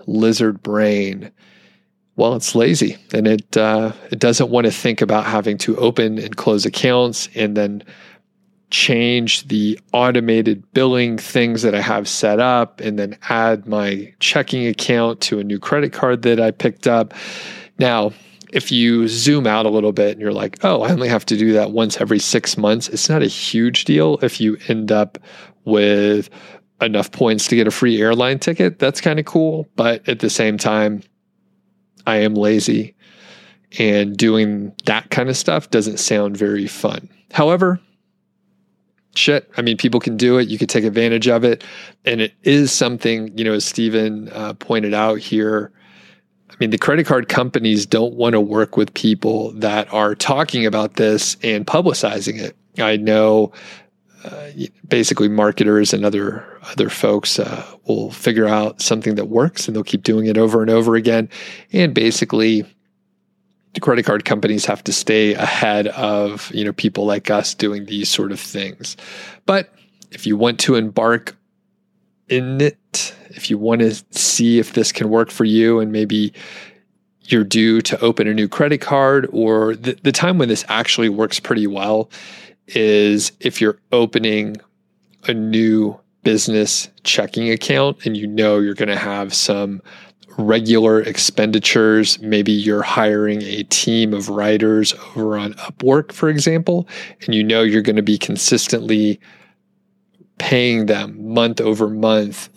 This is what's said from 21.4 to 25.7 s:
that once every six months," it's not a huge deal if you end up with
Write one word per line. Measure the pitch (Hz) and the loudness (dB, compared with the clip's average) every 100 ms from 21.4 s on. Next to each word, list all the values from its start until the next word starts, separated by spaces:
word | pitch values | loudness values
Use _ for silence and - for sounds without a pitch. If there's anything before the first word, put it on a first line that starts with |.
| 110 | 2
that | 107 104 | 2 2
once | 107 110 - | 0 -2 -4
every | 104 107 | -2 0
six | - 120 - - | 2 -2 -2 0
months," | 104 113 - | 0 0 -2
it's | - - | -4 0
not | 156 | 2
a | 127 | 0
huge | - - 113 120 123 | -2 -4 0 0 0
deal | - 147 156 147 | 2 2 2 2
if | 127 - | -2 0
you | 107 104 - | -2 -2 -4
end | 110 107 | -4 0
up | 107 104 - - - - _ | 0 0 -4 -18 -20 -20 _
with | - | -2